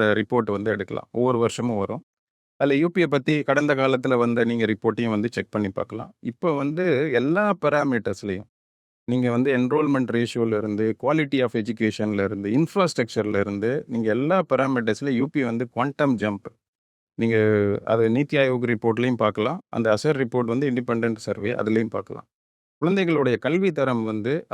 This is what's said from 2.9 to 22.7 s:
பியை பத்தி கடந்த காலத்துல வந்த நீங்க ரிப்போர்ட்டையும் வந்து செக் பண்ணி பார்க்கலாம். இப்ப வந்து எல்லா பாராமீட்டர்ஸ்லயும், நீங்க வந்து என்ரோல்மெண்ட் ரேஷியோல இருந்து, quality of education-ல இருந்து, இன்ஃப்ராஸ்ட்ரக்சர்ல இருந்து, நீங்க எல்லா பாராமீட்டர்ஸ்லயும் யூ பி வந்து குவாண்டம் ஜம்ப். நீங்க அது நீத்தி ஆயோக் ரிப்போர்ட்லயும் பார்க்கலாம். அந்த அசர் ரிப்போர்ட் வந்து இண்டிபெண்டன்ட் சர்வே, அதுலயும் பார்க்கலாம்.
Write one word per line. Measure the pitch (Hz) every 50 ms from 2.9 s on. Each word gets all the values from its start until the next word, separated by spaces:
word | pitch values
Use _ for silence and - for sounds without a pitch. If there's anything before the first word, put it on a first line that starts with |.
| 170
பியை | 185 170
பத்தி | 143 147 139 131 - 156 151 139
கடந்த | - 139 147 147 147 143
காலத்துல | 135 135 131 131 127 127 135 127
வந்த | 120 120 120 120 120 117
நீங்க | 117 117 117 113
ரிப்போர்ட்டையும் | 107 110 - - 113 107 120 117 117
வந்து | 107 104 104 117
செக் | - 101 98 -
பண்ணி | - 107 104 98
பார்க்கலாம். | 98 - - - 104 113 131 170 _ _
இப்ப | - 120 117 _ - 175 151
வந்து | 143 139 143 156 160 185 180 143 123 151 160
எல்லா | 127 120 123 143 165 196 208 208 196 -
பாராமீட்டர்ஸ்லயும், | - 147 147 147 139 143 127 113 101 113 98 - - 101 92 98 107 _ _ _ _ _ _ _ _ _ _ _ _
நீங்க | - 123 127 123 123
வந்து | 117 120 131 143 135
என்ரோல்மெண்ட் | 123 127 123 143 151 151 143 139 131 127 113
ரேஷியோல | 117 117 120 113 - 120 117 113 110
இருந்து, | 104 107 107 104 104 110 110 110 - -
quality | 131 151 160 151 139 131 131
of | 127 113
education-ல | - 120 104 113 113 - 110 107 - - 107 107 104 101 98
இருந்து, | 95 107 101 98 101
இன்ஃப்ராஸ்ட்ரக்சர்ல | 110 143 165 156 - 202 185 156 - - 120 - - 117 101 104 101 98
இருந்து, | 101 101 101 101 104 117 131 151 -
நீங்க | - 120 113 113 110
எல்லா | 107 120 135 156 185 190 170 - 135
பாராமீட்டர்ஸ்லயும் | 127 135 135 131 123 113 110 107 - 139 143 131
யூ | 117 131 151
பி | - 151 131
வந்து | 117 117 117 127 120
குவாண்டம் | _ 113 123 143 139 - 151 139 123
ஜம்ப். | 101 104 107 101 98 _ - _ _ _ _ _ _ _ _ _ _ _ _ _
நீங்க | - 117 113 113 110 107 107 107 104 101 101 101 - -
அது | - 110 113 117 113
நீத்தி | 113 131 147 - 151
ஆயோக் | 143 135 131 127 120 123
ரிப்போர்ட்லயும் | 117 120 104 - 117 110 113 120 127 123
பார்க்கலாம். | 113 110 107 104 107 107 127 160 196 _ _
அந்த | - 113 113 110 107
அசர் | 104 - 151 156
ரிப்போர்ட் | 131 135 113 - 127 120
வந்து | 113 117 131 147 139
இண்டிபெண்டன்ட் | 123 127 123 120 117 117 113 117 113
சர்வே, | 107 - - 101 - 101 113 123
அதுலயும் | - 104 107 110 113 113 110
பார்க்கலாம். | - 101 98 - - 110 - _ _ _ _ _ _ _ _ _